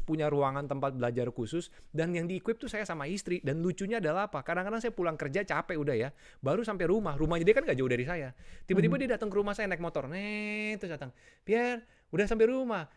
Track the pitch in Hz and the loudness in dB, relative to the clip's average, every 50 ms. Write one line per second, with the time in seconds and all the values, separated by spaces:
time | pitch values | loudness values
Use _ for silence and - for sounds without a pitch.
0 | - - 156 156 147 151 147 143 139 135 135 139 147 135 139 135 139 139 131 127 | 0 -2 0 0 0 2 2 4 2 2 0 -2 -4 -4 -4 -2 -2 -2 -2 0
1 | 120 120 120 123 120 123 - - 113 107 156 170 - - - - - - - 151 | 0 0 0 0 -2 -2 -2 -4 -4 -4 -4 -4 -6 -6 -12 -20 -16 -8 -4 -2
2 | 160 175 175 170 170 175 190 180 - 220 233 - 294 233 - 214 208 - 170 156 | -2 0 0 -2 -2 -2 -4 -4 -2 -2 -2 -2 -4 -6 -6 -6 -4 -4 -4 -4
3 | 139 156 196 196 - 180 180 180 - 139 143 165 170 185 - - 196 196 233 233 | -4 -4 -4 -4 -2 -2 -2 -2 0 -2 -2 0 0 0 0 -2 -2 -2 0 0
4 | 180 151 160 190 208 208 - 139 - - 170 180 185 202 220 226 226 233 220 - | 2 2 2 2 0 -2 -4 -4 -2 -2 -2 0 0 -2 -2 -2 -2 -2 -2 0
5 | 175 165 156 - 156 139 135 196 202 - 151 156 - - 180 151 143 147 131 107 | 0 0 0 -2 -2 -2 -2 -2 0 0 0 -2 -2 -2 -2 -2 0 0 2 0
6 | 120 139 - - - - - - - 131 160 220 233 220 202 180 190 170 196 226 | 0 -2 -4 -12 -20 -20 -12 -4 -2 0 0 0 0 -2 -2 0 2 2 2 2
7 | 208 165 143 139 156 151 170 170 165 196 220 277 339 269 147 127 131 127 123 120 | 2 0 0 2 2 2 2 4 6 6 6 6 6 2 2 2 2 2 2 0
8 | 127 147 180 165 139 127 - - - - - - - - 190 196 165 170 269 269 | 0 -2 -4 -6 -6 -8 -10 -14 -16 -16 -16 -10 -4 0 4 4 6 6 4 2
9 | 269 240 226 202 220 208 190 208 202 208 202 - 214 190 180 160 175 170 - 151 | 2 0 0 0 -2 0 0 0 0 0 0 -2 -2 -2 -2 -2 -2 -2 -2 -2
10 | 135 131 165 190 202 208 214 208 208 208 208 214 214 214 214 202 202 170 156 139 | -4 -4 -6 -6 -6 -6 -6 -4 -4 -4 -4 -4 -4 -4 -4 -6 -6 -8 -8 -8
11 | 143 127 - _ - - - _ - - 214 233 240 247 247 226 - - _ _ | -10 -12 -14 _ -20 -20 -20 _ 0 2 4 4 4 2 0 -2 -6 -12 _ _
12 | _ - - 165 208 202 233 220 220 240 262 262 262 240 214 180 156 - - | _ -4 0 0 2 2 4 6 6 6 4 2 0 -2 -2 -4 -4 -8 -10